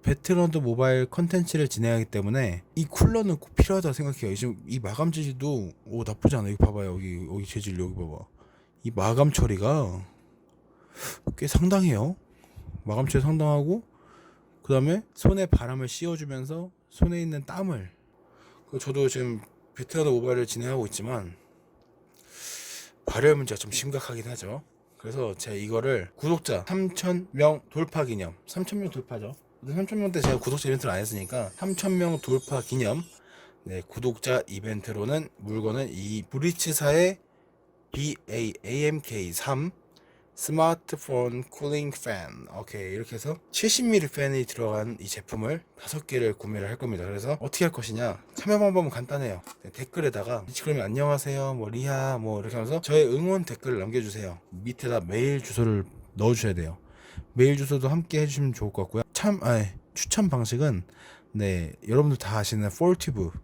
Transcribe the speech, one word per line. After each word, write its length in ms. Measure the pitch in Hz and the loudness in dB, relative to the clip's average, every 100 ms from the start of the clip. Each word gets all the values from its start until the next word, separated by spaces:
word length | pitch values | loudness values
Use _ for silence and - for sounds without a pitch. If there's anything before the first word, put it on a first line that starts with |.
배틀그라운드 540 | - 143 - 180 170 160 | 2 2 4 4 4 4
모바일 480 | 127 117 131 127 131 | 2 4 6 6 2
컨텐츠를 600 | - 175 180 170 156 143 | 0 2 2 2 2 0
진행하기 380 | - 117 113 | 2 2 2
때문에 580 | 110 104 101 131 120 87 - | 2 0 0 2 0 -2 -6
이 100 | - | -4
쿨러는 540 | 151 - - 226 202 156 | -4 4 6 6 2 -2
꼭 160 | - | -2
필요하다 400 | - - 190 170 | 2 4 4 2
생각해요. 400 | 127 143 135 107 101 | -2 -4 -2 -4 -2
지금 260 | 123 95 - | -4 -6 -6
이 120 | 123 | -6
마감 320 | 104 110 165 | -4 0 0
재질도, 600 | 160 147 127 139 135 92 - - | 0 -4 -2 -2 -2 -4 -10 -8
오, 180 | 117 | -4
나쁘지 320 | 110 104 - 135 | -4 2 2 4
않아. 140 | 101 | 0
이거 160 | 101 107 | 2 2
봐봐요. 260 | 104 95 | 2 -4
여기, 340 | 92 95 87 90 | -4 -6 -6 -6
여기 200 | 98 98 | -8 -6
재질 340 | 107 101 90 | -8 -6 -4
여기 140 | 90 | -4
봐봐. 320 | 92 85 73 - _ - _ _ _ | -6 -8 -10 -16 _ -20 _ _ _
이 80 | 117 | -6
마감 380 | 113 98 117 147 | 0 2 6 6
처리가 760 | - 117 95 107 151 107 90 95 _ _ _ _ _ _ _ _ - - - - - | 6 2 4 2 2 0 -4 -10 _ _ _ _ _ _ _ _ -12 -12 -8 -8 -4
꽤 80 | 147 | 2
상당해요. 680 | - 180 196 180 110 135 190 _ _ - - - - | 4 6 6 6 4 2 -2 _ _ -20 -18 -16 -10
마감 240 | - 107 139 | -4 -2 2
처리 140 | - | 2
상당하고, 600 | 139 156 151 147 147 214 - _ - - - _ _ _ | 4 4 4 4 2 0 -4 _ -20 -20 -20 _ _ _
그다음에 400 | - 131 139 190 - | 2 4 4 2 -2
손에 320 | - - 196 185 | 4 4 4 4
바람을 420 | - 120 131 127 | 4 2 -4 -6
씌워주면서 840 | - 170 165 147 135 131 160 180 _ _ | -4 -4 -4 -6 -8 -6 -8 -10 _ _
손에 320 | - 170 175 | 2 2 2
있는 200 | 165 147 - | -4 -6 -8
땀을, 440 | 180 196 131 92 _ _ _ _ - - - _ | -6 -4 -4 -8 _ _ _ _ -20 -20 -20 _
그 80 | 135 | -8
저도 300 | 139 139 135 | -4 2 2
지금 320 | 131 123 110 - _ _ | 2 -4 -4 -10 _ _
배틀그라운드 460 | - 127 160 151 120 | -14 -6 0 4 4
모바일을 260 | 127 123 113 | 4 0 0
진행하고 380 | 117 120 131 104 | -4 -2 -2 -2
있지만 480 | - 110 123 90 85 _ _ _ _ _ _ _ - - - - - - - - _ - | -6 -6 -6 -8 -14 _ _ _ _ _ _ _ -20 -20 -16 -14 -12 -14 -16 -18 _ -4
발열 300 | 113 143 143 | 4 6 6
문제가 220 | 123 104 | 2 -6
좀 120 | 107 | -4
심각하긴 560 | - 135 135 - 117 113 | -4 -2 -6 -6 -10 -8
하죠. 340 | 120 95 127 - _ _ _ | -10 -10 -10 -14 _ _ _
그래서 360 | 110 131 117 | -10 -4 -4
제가 220 | 95 - 101 | -6 -8 -6
이거를 540 | 104 113 131 123 87 - | -2 0 2 0 -2 -4
구독자 480 | 151 165 - 101 92 | 0 0 0 -4 0
삼천 600 | 185 190 180 180 180 180 | 0 0 0 0 -2 -2
명 300 | 139 147 151 - | 4 4 4 -4
돌파 340 | 156 160 165 | -4 -2 0
기념, 300 | 131 107 87 90 - | -2 -2 -6 -8 -10
삼천 340 | 180 180 208 | -6 -4 -4
명 100 | 190 | -4
돌파죠. 440 | 131 - 117 104 139 _ _ | -6 -10 -10 -10 -14 _ _
근데 160 | 131 160 | -6 -4
삼천 220 | 196 214 | -2 0
명 140 | 202 | 0
때 80 | 175 | 2
제가 180 | 135 127 | 2 2
구독자 300 | - 143 139 | 0 -2 0
이벤트를 240 | 131 131 | 0 0
안 80 | 92 | -2
했으니까 500 | 107 104 92 127 98 - | -2 -6 -6 -6 -6 -6
삼천 400 | 190 185 196 185 | -4 -2 0 2
명 220 | 175 160 | 2 0
돌파 400 | - 131 - 139 | 0 0 0 -6
기념, 420 | - 127 110 139 170 - - - - _ | -2 0 0 -2 -6 -18 -20 -20 -20 _
네, 180 | - 92 - | -10 -10 -10
구독자 560 | - 123 113 131 123 - | -4 -4 -2 0 0 -2
이벤트로는 840 | 98 110 107 117 107 107 156 156 _ | -10 -8 -8 -8 -6 -2 -2 -4 _
물건은 500 | 101 107 110 123 127 | -8 -4 -2 -2 -6
이 320 | 85 101 107 92 | -8 -6 -6 -6
브리치사의 880 | 135 165 170 165 147 147 156 180 190 _ _ _ _ _ _ _ | -2 -2 -2 -2 0 4 4 4 0 _ _ _ _ _ _ _
비에이에이엠케이 1400 | - 147 - - 117 113 - 101 131 151 156 - 110 87 | -6 -4 -6 -8 -4 -4 -6 -6 0 0 -2 -6 -6 -6
삼 380 | 85 - 135 165 - _ _ _ _ _ | -4 -2 -2 -4 -8 _ _ _ _ _
스마트폰 1120 | - - 156 160 165 - 147 - 127 123 123 | -10 -2 4 4 2 -4 -10 -2 -2 -2 -4
쿨링 480 | 123 - 147 147 147 | -10 -8 -4 -2 -4
팬. 340 | - - 98 78 55 64 95 | -6 -6 -6 -8 -14 -14 -14
오케이, 340 | - 104 92 | -10 -10 -6
이렇게 220 | 98 113 | -8 -8
해서 240 | 113 139 165 _ | -8 -8 -8 _
칠십 340 | - 220 - 240 | 0 2 2 6
밀리 220 | 214 147 | 4 4
팬이 360 | - 139 135 120 | 0 0 0 -2
들어간 520 | - 113 107 110 107 | -2 -2 0 -4 -8
이 60 | 98 | -8
제품을 560 | - - 113 110 165 - - | -10 -8 -4 -4 -4 -8 -16
다섯 280 | - 151 - | -10 -10 -4
개를 260 | 131 113 | 0 0
구매를 340 | 101 101 107 98 | 0 -6 -6 -6
할 80 | 120 | -6
겁니다. 280 | 123 95 | -6 -4
그래서 340 | 90 101 120 151 | -6 -6 -4 -4
어떻게 240 | 131 - | -4 0
할 80 | 170 | 0
것이냐? 480 | 156 110 110 120 87 - | 0 -6 -4 -4 -6 -12
참여 240 | - 208 208 | -8 2 4
방법은 320 | 208 185 156 | 6 4 2
간단해요. 500 | 120 127 143 127 90 - - | -4 -6 -4 -4 -6 -12 -18
네, 80 | 98 | -18
댓글에다가 760 | - 131 175 151 104 101 120 92 | -14 -8 -2 -2 -2 -4 -4 -6
"이치크림이 340 | - 151 143 | -6 -2 -2
안녕하세요", 720 | 101 123 147 143 143 139 135 | 0 0 2 0 0 -4 -4
뭐, 160 | 131 107 | -4 -6
"리하", 480 | 113 139 135 135 127 | -4 -2 0 0 -2
뭐, 220 | 110 107 | -2 -4
이렇게 160 | 107 117 | -4 -4
하면서 240 | 113 160 | -2 -2
저의 260 | 170 151 139 | 4 6 6
응원 380 | 135 180 190 | 4 2 0
댓글을 340 | 170 123 135 117 | 0 -6 -2 -2
남겨주세요. 640 | 98 123 110 104 98 87 _ | 0 -2 -2 -6 -8 -10 _
밑에다 520 | 90 110 123 127 117 | -10 -10 -6 -2 -2
메일 380 | 85 104 135 139 | 0 0 2 0
주소를 440 | - - 113 104 90 - - | -2 2 4 4 0 -10 -16
넣어주셔야 380 | - 110 113 110 | 2 4 4 2
돼요. 240 | 87 80 87 - - - - - | 0 -2 -6 -16 -20 -18 -16 -8
메일 220 | 123 131 143 | 6 6 6
주소도 320 | 135 143 131 | 2 0 2
함께 340 | 165 165 151 | 0 0 0
해주시면 320 | 151 139 139 | 0 2 0
좋을 180 | 117 104 | 0 -4
것 100 | - | -2
같고요. 220 | 92 113 - | -2 -2 -4
참, 260 | - 208 202 | 0 0 2
아, 220 | 123 117 101 - _ | 2 2 2 -4 _
추천 340 | - - - 196 | -8 -2 2 4
방식은, 540 | 131 113 120 147 95 87 - - - _ | 2 0 2 2 0 -4 -16 -20 -20 _
네, 420 | 104 101 90 80 - - | -2 0 0 -2 -8 2
여러분들 320 | 127 147 131 | 4 4 2
다 200 | 98 110 | 0 -2
아시는 320 | 101 107 104 | 0 0 -2
폴티브 600 | - 170 180 - 110 85 - | 2 2 2 0 -2 -4 -6